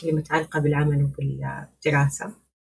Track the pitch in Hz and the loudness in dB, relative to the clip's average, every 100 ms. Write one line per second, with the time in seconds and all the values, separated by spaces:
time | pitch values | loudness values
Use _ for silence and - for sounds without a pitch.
0 | 165 156 151 160 156 156 147 147 151 143 | -2 -2 0 0 0 0 2 2 2 2
1 | 139 - 139 135 135 135 143 _ 156 147 | 0 0 -4 -4 -6 -8 -12 _ 0 2
2 | 139 - 190 - _ _ _ | 2 0 -8 -12 _ _ _